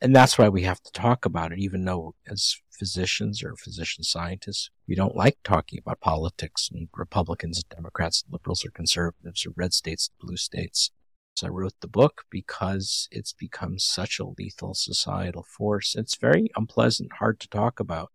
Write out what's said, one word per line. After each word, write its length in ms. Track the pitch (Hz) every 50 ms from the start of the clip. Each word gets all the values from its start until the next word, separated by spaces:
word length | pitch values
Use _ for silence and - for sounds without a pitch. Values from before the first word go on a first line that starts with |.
And 140 | - 127 135
that's 220 | 131 127 131 -
why 100 | - 117
we 160 | 107 95 95 90
have 180 | 92 92 - -
to 80 | -
talk 340 | - - 95 120 123 - -
about 260 | 92 85 85 82 82
it, 80 | 85 95
even 240 | 101 95 90 92 92
though 320 | 92 92 87 80 82 - _ _
as 300 | - 104 98 - - - - _ _ -
physicians 680 | - 101 92 - 92 92 90 - - 107 104 104 107 -
or 120 | - -
physician 480 | - - 67 62 80 82 - - - -
scientists, 640 | - - 85 85 85 92 95 - - 98 - - - _ _ _
we 80 | - 90
don't 200 | 92 95 - -
like 220 | - 101 139 - _ -
talking 360 | - 98 80 - - - -
about 200 | - - - -
politics 680 | - - 82 80 80 90 - - 82 78 - - - -
and 160 | 87 85 82 82 -
Republicans 600 | - - - - 98 87 82 85 - - 82 85
and 180 | 90 87 - -
Democrats 480 | 87 82 - - - 85 82 - - -
and 80 | -
liberals 320 | - - - - 95 - -
or 60 | -
conservatives 760 | - - 82 80 - 87 87 85 - _ - 87 87 - -
or 60 | - -
red 160 | - 90 90 -
states 360 | - - 82 82 - - -
and 160 | _ _ -
blue 100 | 87 90
states. 540 | - - - - - - - - - - - - _ _ _ _ _ _ _ _
So 120 | - -
I 20 | 90
wrote 220 | 87 92 95 95 - _
the 80 | -
book 360 | - - 101 135 151 - - - _
because 800 | - 95 - - - - 95 92 98 95 98 - - - - -
it's 200 | - 110 107 -
become 460 | - - 85 - - - - 92 95
such 420 | 95 - - - - 92 - - -
a 60 | 95
lethal 480 | - - - - 101 - - - - 95
societal 680 | - - - - - - - 95 92 92 90 87 87 87
force. 520 | - - - 104 104 104 98 - - -
It's 200 | 104 113 - -
very 340 | - - 123 147 175 220 214 -
unpleasant, 560 | - 113 - - - 117 120 - - 127 - - -
hard 200 | 104 113 110 -
to 80 | - -
talk 300 | - 104 104 117 - -
about, 320 | 107 92 85 82 82 -